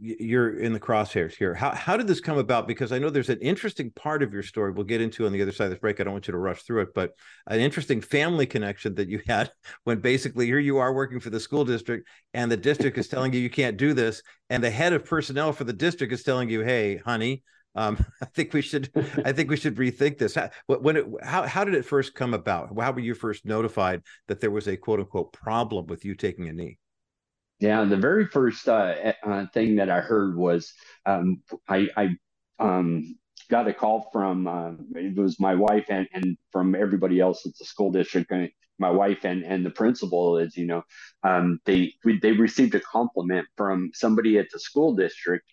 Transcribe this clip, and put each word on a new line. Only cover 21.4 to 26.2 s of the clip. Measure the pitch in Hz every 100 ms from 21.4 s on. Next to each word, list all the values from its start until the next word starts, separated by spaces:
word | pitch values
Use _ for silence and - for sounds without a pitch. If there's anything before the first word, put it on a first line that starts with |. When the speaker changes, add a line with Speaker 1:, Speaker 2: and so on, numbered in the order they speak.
Speaker 1:
how | 170 170
did | 202 170
it | 123
first | 143 131
come | - 123
about? | 110 101 90 67 101
How | 117
were | 127
you | 117
first | 113 117 104 -
notified | 107 113 107 92 90 - - -
that | 101
there | 113
was | 104 101
a | 92
quote | - 107
unquote | 95 98 85
problem | - - 113 117 107 87
with | 85
you | 98
taking | 92